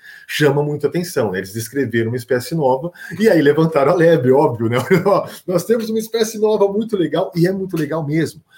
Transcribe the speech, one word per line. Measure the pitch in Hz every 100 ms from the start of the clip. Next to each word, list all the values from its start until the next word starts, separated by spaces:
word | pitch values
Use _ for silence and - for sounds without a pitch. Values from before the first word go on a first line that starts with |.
| - - -
chama | - 147 143
muita | 147 147 147
atenção, | 165 175 135 107
né? | 92
Eles | 95
descreveram | 113 113 139 117 117 110
uma | 123
espécie | - 123 - 165
nova | 131 135 170 - - 170
e | 220
aí | 170
levantaram | 143 147 165 143 -
a | 170
lebre, | 165 156 127
óbvio, | 135 151 113 113
né? | 123 -
<laughs> | 185 196
Ó, | 180 - - -
nós | 180
temos | 190 233 220
uma | 220
espécie | 220 233 220 214
nova | 214 208 196
muito | 202 226 196
legal, | 151 165 185 170
e | 175
é |
muito | 190 190 165
legal | 143 160
mesmo, | 143 160 135 - _